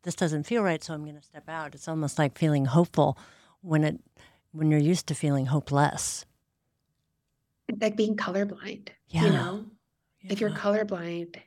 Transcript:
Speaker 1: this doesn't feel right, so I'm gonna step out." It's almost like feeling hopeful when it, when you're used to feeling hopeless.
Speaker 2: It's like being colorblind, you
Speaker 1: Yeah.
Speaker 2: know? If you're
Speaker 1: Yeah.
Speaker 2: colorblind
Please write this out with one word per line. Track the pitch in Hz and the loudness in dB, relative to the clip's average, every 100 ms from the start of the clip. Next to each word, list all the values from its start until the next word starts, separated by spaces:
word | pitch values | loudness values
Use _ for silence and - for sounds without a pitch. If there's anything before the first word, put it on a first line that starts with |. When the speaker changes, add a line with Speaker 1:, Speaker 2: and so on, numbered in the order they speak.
Speaker 1:
this | 175 | -8
doesn't | - 170 151 | -2 0 0
feel | 143 233 | -2 0
right, | 196 160 | 0 -2
so | - | -4
I'm | 156 | -10
gonna | 151 147 | -12 -16
step | _ 151 - | _ -20 -12
out." | 160 151 | -10 -10
It's | 139 - | -10 -6
almost | 160 147 - | -2 0 2
like | 143 - | 0 2
feeling | 160 147 | 2 2
hopeful | 135 147 175 - 143 - - - _ _ | 4 4 4 4 2 2 -10 -20 _ _
when | 185 156 | -2 2
it, | 151 - _ _ - _ _ | 2 -2 _ _ -20 _ _
when | 156 156 | -2 2
you're | 151 | 4
used | 151 180 - | 4 2 -2
to | |
feeling | 143 151 139 131 | -4 0 0 0
hopeless. | 143 - 139 147 - - - - _ _ _ _ _ _ _ _ _ _ _ _ _ - | -2 0 2 2 0 -6 -8 -12 _ _ _ _ _ _ _ _ _ _ _ _ _ -10
Speaker 2:
It's | 208 | -2
like | 220 208 | -2 0
being | 214 208 | 0 0
colorblind, | - 190 202 185 196 - - - _ | -2 -2 -4 -6 -12 -14 -16 -20 _
you | 160 165 | 2 4
Speaker 1:
Yeah. | |
Speaker 2:
know? | 147 180 208 214 - _ _ _ _ | 4 0 -6 -10 -20 _ _ _ _
If | 190 202 | -8 -4
you're | 208 | -2
Speaker 1:
Yeah. | 160 | -2
Speaker 2:
colorblind | 202 214 208 185 170 170 170 - | 0 0 0 -6 -6 -8 -10 -14